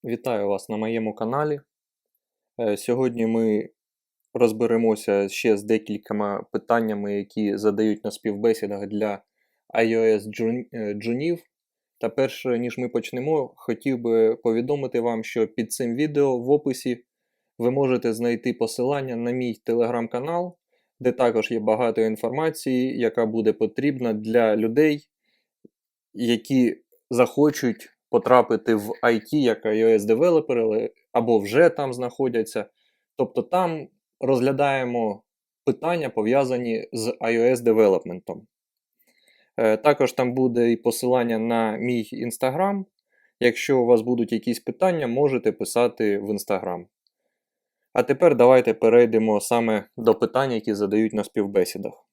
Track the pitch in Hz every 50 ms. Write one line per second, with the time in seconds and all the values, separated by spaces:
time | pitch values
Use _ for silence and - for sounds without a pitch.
0 | - 123 117 113 - 131 120 104 101 101 101 95 - - 110 107 110 113 113 113
1 | 110 107 101 - 113 110 127 143 151 151 147 143 _ _ _ _ _ _ _ _
2 | _ _ _ _ _ _ _ _ _ _ _ - 117 107 104 101 - - 120 127
3 | 131 127 120 117 113 110 113 113 113 110 107 107 - - _ _ _ _ _ _
4 | _ _ _ _ _ _ _ 120 123 113 110 110 120 113 113 113 113 113 107 107
5 | - - 101 101 101 98 - - - 120 107 101 104 104 113 110 - - 104 101
6 | _ - 110 104 104 101 101 - - _ - - - - 117 117 113 110 107 101
7 | 101 101 101 101 101 _ _ 110 107 101 101 95 104 107 101 104 110 107 104 104
8 | _ 107 98 - _ 113 101 101 110 117 110 - 107 98 101 98 101 98 107 104
9 | 107 104 101 98 _ _ _ _ _ _ _ _ _ _ - 113 113 113 113 113
10 | 113 113 110 104 98 107 104 - 117 113 117 123 120 _ - 120 107 104 104 104
11 | 104 117 117 127 147 170 175 170 _ _ _ _ _ _ _ _ _ _ _ _
12 | - 113 - - 131 127 131 - - 131 123 117 120 123 113 - 127 117 - 117
13 | 113 - - 123 131 151 160 151 131 - _ _ - - 117 - - 139 131 120
14 | 117 120 113 113 110 110 117 117 _ 120 113 113 120 131 147 143 135 123 - 123
15 | 117 120 117 110 110 - - 120 110 - _ - 113 110 - - 131 117 117 127
16 | 151 156 147 143 143 139 127 120 120 127 147 147 - 135 127 - - 131 120 117
17 | _ _ _ _ _ _ _ _ _ _ _ - 117 120 131 139 139 131 127 120
18 | 113 120 110 113 120 120 120 113 - 123 120 123 117 113 - - 123 131 147 143
19 | 135 131 120 117 117 120 123 127 127 123 110 - _ - 117 117 120 113 123 120
20 | 117 110 - 123 131 156 170 175 180 180 175 _ _ _ _ _ _ _ _ _
21 | 127 127 123 - 127 120 113 113 104 - 120 113 104 107 110 110 123 117 110 -
22 | 113 110 110 - - 113 123 143 160 160 156 - - 139 127 123 127 131 120 -
23 | 120 110 - - 113 110 110 113 107 110 107 107 110 107 - - 131 147 139 131
24 | 123 117 110 107 107 110 113 120 113 110 107 107 110 113 117 139 156 156 147 147
25 | _ _ _ _ _ _ _ _ _ _ _ _ _ - _ _ _ _ _ _
26 | _ _ _ 98 120 117 120 110 - - 139 131 123 117 - - _ _ _ _
27 | _ _ 127 120 127 117 - 139 147 151 143 - - 123 107 - - - _ _
28 | _ _ - 120 - - 127 123 117 - 117 107 - - 113 107 101 110 113 -
29 | - 120 117 110 - - - 151 139 120 110 - - 110 107 110 113 113 113 107
30 | 101 104 113 113 156 180 170 156 151 - 131 120 113 110 107 110 113 - _ _
31 | _ _ - 120 117 117 117 107 101 101 107 139 175 170 - - 143 131 123 123
32 | 127 120 - - 135 127 120 117 110 - - 113 101 - _ _ _ _ _ _
33 | _ _ _ - 131 - - 123 - - - 180 185 170 165 156 135 - _ _
34 | _ _ _ _ - 127 135 123 123 135 135 135 143 139 135 135 127 123 120 120
35 | 113 107 101 101 _ _ _ _ _ _ _ _ _ - 120 - - 165 175 170
36 | 151 127 - 113 107 110 127 139 139 127 127 123 123 117 113 110 - - - 117
37 | 110 120 - - - 113 117 117 117 123 131 120 120 117 110 110 110 101 95 85
38 | - 87 87 92 _ - 87 - - _ _ _ _ _ _ _ _ _ _ _
39 | _ _ _ _ _ _ _ _ _ _ _ - 113 110 110 110 - 151 143 -
40 | 139 120 - - 127 123 123 131 131 127 117 120 117 117 117 113 - 120 113 -
41 | - 123 127 127 120 117 117 110 110 117 117 117 113 110 104 - 117 120 123 117
42 | 110 - - 113 117 120 - - - 127 131 160 190 202 202 196 190 _ _ _
43 | _ _ _ _ _ _ _ _ 123 120 117 - - - 139 131 120 120 123 113
44 | 110 123 123 120 117 - 117 110 - 123 117 - _ 117 110 _ 185 190 175 160
45 | 143 117 117 131 147 143 135 120 - 110 - - 101 - - 120 120 120 - -
46 | 113 104 101 101 101 101 107 98 - - 104 92 98 92 87 87 90 _ _ _
47 | _ _ _ _ _ _ _ _ _ _ _ _ _ _ _ _ _ _ _ -
48 | 120 - 135 135 180 170 143 117 120 123 131 127 123 117 107 - 110 110 110 120
49 | 120 113 110 113 110 110 107 104 - - 120 117 117 113 110 104 98 _ _ -
50 | 117 117 110 - 120 110 - 127 139 135 120 110 - - 104 101 104 98 107 110
51 | 110 107 - 107 101 - _ 110 101 101 98 98 92 - - 95 98 101 - _
52 | _ _